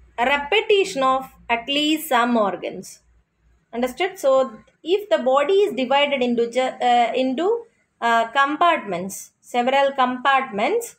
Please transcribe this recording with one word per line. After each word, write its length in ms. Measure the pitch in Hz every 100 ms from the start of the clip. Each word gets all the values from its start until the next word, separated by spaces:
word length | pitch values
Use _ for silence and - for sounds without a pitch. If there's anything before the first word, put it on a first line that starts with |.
| _ -
a 60 |
repetition 760 | 247 285 285 415 440 403 381 277
of 240 | 262 262 262 - -
at 200 | 233 240
least 400 | 285 302 311 -
some 280 | 247 240 233
organs. 640 | 196 175 - 185 - - _ _ _ _ _ _ _
Understood? 460 | 233 247 247 359 370
So 400 | 277 262 254 214 - _
if 260 | 311 403 -
the 100 | 311
body 360 | 247 269 285
is 200 | 392 415
divided 480 | 247 254 277 285 277
into 280 | 247 233 233
ju-, 100 | 240
uh, 520 | 254 - 240 240 233
into, 500 | 254 262 262 370 466 - _ _ _
uh, 280 | 233 226 226
compartments, 1040 | 277 277 302 349 302 202 175 190 - - _
several 520 | - 247 240 269 277
compartments 1040 | 269 254 254 277 269 - 202 254 466 -